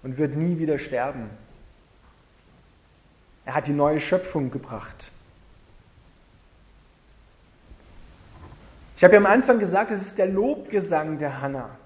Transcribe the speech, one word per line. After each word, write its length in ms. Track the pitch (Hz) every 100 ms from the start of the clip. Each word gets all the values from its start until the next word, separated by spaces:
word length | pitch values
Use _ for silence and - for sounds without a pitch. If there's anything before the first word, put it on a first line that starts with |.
und 140 | 131 127
wird 200 | 147 143
nie 220 | 170 165
wieder 200 | 160 143
sterben. 500 | - 123 131 139 107 104 - - - _ _ _ _ _ _ _ _ - _ _ _ _ _ _ _ _
Er 120 | - 135
hat 100 | 143
die 80 |
neue 260 | 147 143 151
Schöpfung 500 | - 185 185 160 131
gebracht. 640 | 135 - 110 - - - - - - - - - - _ - - _ _ - _ _ - - _ _ _ - - _ _ _ - - - - - - - - - - - - - -
Ich 80 |
habe 80 | 180
ja 80 | 208
am 60 | 202
Anfang 320 | 226 254 240
gesagt, 320 | 196 190 226
es 100 | 208
ist 160 | 190 -
der 120 | 190
Lobgesang 880 | 196 247 302 - 208 165 160 156 151
der 240 | 147 131
Hannah. 340 | 139 139 113 -